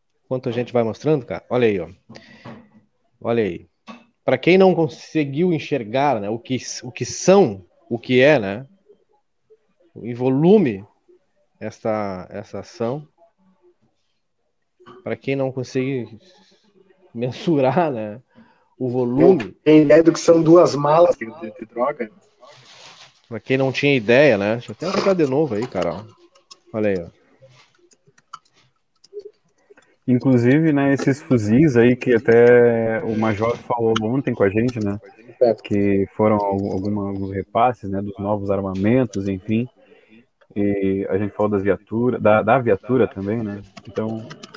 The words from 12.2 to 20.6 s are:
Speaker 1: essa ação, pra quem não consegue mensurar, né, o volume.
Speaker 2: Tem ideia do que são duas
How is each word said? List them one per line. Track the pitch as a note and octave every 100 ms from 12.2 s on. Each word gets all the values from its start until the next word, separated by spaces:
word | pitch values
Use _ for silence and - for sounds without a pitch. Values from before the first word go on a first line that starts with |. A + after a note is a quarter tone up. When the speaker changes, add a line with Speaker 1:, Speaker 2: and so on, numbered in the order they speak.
| F2
Speaker 1:
essa | G2+ G2+ G#2
ação, | G2 - A#2 C#3+ D3+ _ _ _ _ _ F4+ _ _ _ _ _ _ _ _ _ _ _ - -
pra | - A2+
quem | - C#3
não | C3+
consegue | B2+ B2 C3+ C3 C3+ G#2+ G#2 _ _ _ _ _ _ _ _ _
mensurar, | A#2 B2 A#2+ - D3+ C3 C3 E3
né, | A#2+ G#2+ A2 _ _ _ _ _ -
o | B2+
volume. | B2 B2 B2+ E3+ F3+ G2 -
Speaker 2:
Tem | - D#3
ideia | D3 D3+
do | E3
que | D#3
são | - E3
duas | D#3 F3